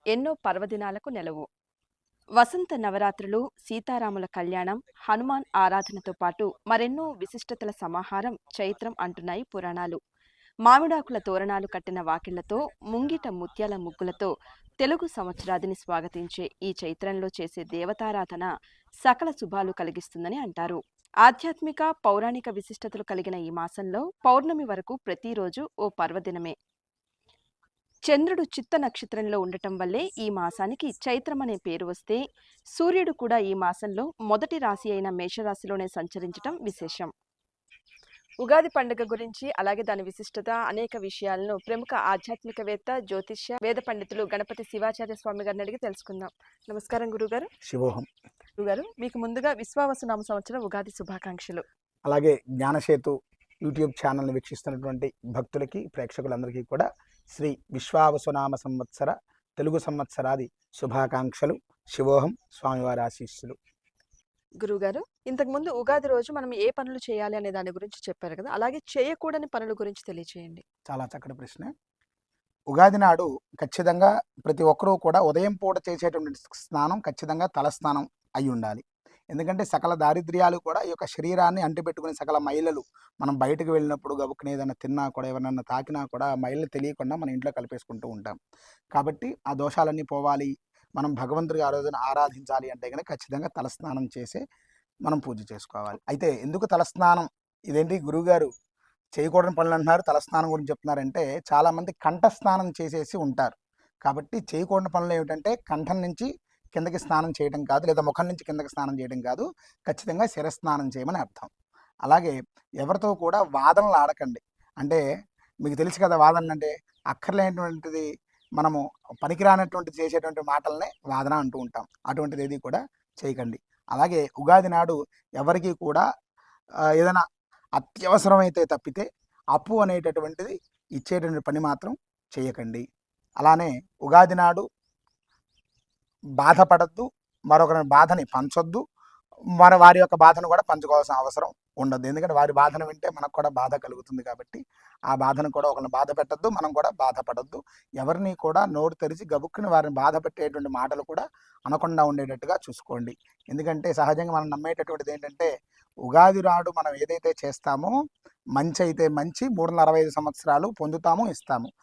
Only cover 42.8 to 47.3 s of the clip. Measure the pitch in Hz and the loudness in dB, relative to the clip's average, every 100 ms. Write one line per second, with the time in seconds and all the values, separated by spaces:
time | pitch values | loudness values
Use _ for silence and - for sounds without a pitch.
42.8 | - 254 196 190 - 214 - 240 220 233 | -6 -8 -6 -8 -8 -14 -12 -6 -4 -4
43.8 | 240 214 196 214 202 202 208 226 220 214 | -6 -10 -8 -8 -6 -6 -8 -12 -12 -6
44.8 | 220 220 220 214 220 202 202 202 202 233 | -4 -6 -10 -10 -10 -8 -6 -8 -8 -8
45.8 | 220 196 - 190 185 _ _ _ - 214 | -10 -10 -14 -14 -14 _ _ _ -14 -14
46.8 | - 233 233 214 214 | -6 -6 -6 -6 -6